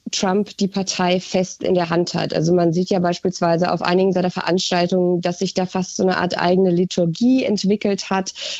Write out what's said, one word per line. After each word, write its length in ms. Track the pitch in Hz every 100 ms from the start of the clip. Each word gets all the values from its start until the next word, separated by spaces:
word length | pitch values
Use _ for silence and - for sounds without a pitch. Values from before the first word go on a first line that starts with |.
| -
Trump 440 | - 190 190 196 -
die 100 | 196
Partei 520 | 196 190 - 180 185
fest 440 | - 185 185 -
in 100 | -
der 160 | 180 170
Hand 240 | 170 170
hat. 220 | 170 156 -
Also 180 | 160
man 180 | 175 170
sieht 200 | 165 185
ja 80 | 196
beispielsweise 720 | 175 180 185 - 170 170 175
auf 100 | 170
einigen 320 | - 180 190
seiner 160 | 185 180
Veranstaltungen, 920 | 175 - 180 - 175 175 185 180 175
dass 180 | 175 175
sich 160 | 190 -
da 100 | 185
fast 300 | 185 185 -
so 80 |
eine 140 | 185 185
Art 200 | 180 -
eigene 320 | 175 185 190
Liturgie 760 | 175 180 - 170 160 240 262 -
entwickelt 640 | 208 190 208 214 196 -
hat. 240 | 190 190 - -